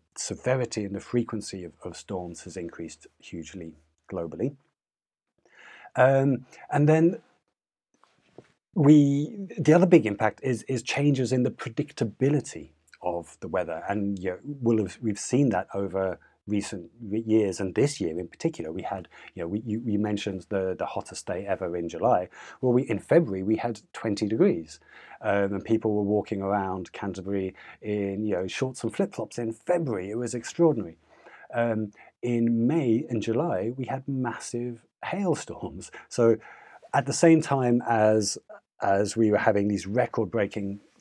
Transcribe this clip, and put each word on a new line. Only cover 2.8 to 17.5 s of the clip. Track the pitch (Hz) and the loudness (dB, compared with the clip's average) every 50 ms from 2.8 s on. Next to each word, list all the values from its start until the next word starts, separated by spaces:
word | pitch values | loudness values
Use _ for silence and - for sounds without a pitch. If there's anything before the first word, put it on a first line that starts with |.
| 85 78 - - - - _ _ | -12 -12 -14 -16 -20 -20 _ _
hugely | - - - 85 80 - - 95 82 82 80 - _ _ _ _ _ - | -20 -14 -14 -12 -12 -12 -12 -14 -14 -14 -16 -18 _ _ _ _ _ -10
globally. | 98 90 85 80 78 82 107 139 143 - _ _ _ _ _ _ _ _ _ _ _ _ _ _ _ _ _ _ _ - - - - - - - - | -8 -6 -6 -6 -6 -4 -6 -6 -6 -8 _ _ _ _ _ _ _ _ _ _ _ _ _ _ _ _ _ _ _ -20 -20 -20 -20 -20 -20 -6 2
Um, | - 127 135 135 135 139 143 131 120 - - - - - - | 4 4 6 6 4 4 2 0 0 -4 -8 -20 -20 -8 -2
and | - 143 147 | 0 4 4
then | 147 156 160 165 175 202 - - _ _ _ _ _ _ _ _ _ _ _ _ _ _ _ _ _ _ _ _ _ _ - - _ _ _ _ _ - | 6 6 6 6 4 2 0 -8 _ _ _ _ _ _ _ _ _ _ _ _ _ _ _ _ _ _ _ _ _ _ -20 -20 _ _ _ _ _ 0
we, | 196 147 143 151 147 143 139 139 143 147 151 117 101 190 180 - - | 4 8 10 10 10 8 6 4 0 -2 -4 -6 -10 -12 -10 -6 0
the | 143 156 | 4 6
other | 156 175 180 | 6 8 8
big | 180 175 165 151 | 8 8 6 6
impact | 107 101 101 110 107 - - | 4 0 0 0 -2 -2 -2
is, | - 131 123 107 - | -4 -2 -2 -2 -4
is | - 135 120 | -4 -4 -4
changes | 123 - - - 143 147 139 131 127 113 | -4 -4 -2 0 2 2 2 2 2 0
in | 131 127 | 2 2
the | 123 - | 0 0
predictability | - - - - 113 - 151 - - - 135 110 - - 131 139 147 143 - - - 82 73 - _ _ _ _ _ - | -2 -6 -10 -8 -4 -6 -6 -4 -2 -2 -2 -2 -2 0 0 2 2 2 -2 -4 -10 -14 -16 -16 _ _ _ _ _ -8
of | - 87 87 85 82 - - - | -6 -4 -4 -4 -6 -10 -14 -14
the | - 87 | -8 -4
weather. | 80 92 90 80 82 80 85 95 | -2 -2 -2 -2 -4 -6 -6 -4
And, | 101 104 101 101 101 92 | -4 -2 -2 -2 -4 -4
you | 90 95 | -4 -6
know, | 90 90 - | -6 -6 -8
we'll | 139 147 135 123 117 117 107 104 | -12 -8 -4 0 2 2 2 0
have, | 90 - - | -2 -4 -6
we've | - 110 101 - | -4 -4 -4 -4
seen | - - - 131 143 127 | -4 -2 2 2 2 2
that | 98 90 95 - | 2 0 -2 -4
over | - 98 98 95 87 95 95 95 87 - _ _ _ _ _ | -4 -4 -4 -2 -2 -2 -2 -2 -4 -6 _ _ _ _ _
recent | - 104 101 98 - - 92 85 - _ 120 | -6 -6 -6 -6 -6 -8 -12 -12 -14 _ -14
re-, | 117 98 101 107 110 | -10 -6 -4 -4 0
years, | 110 107 113 107 98 | 2 4 4 4 2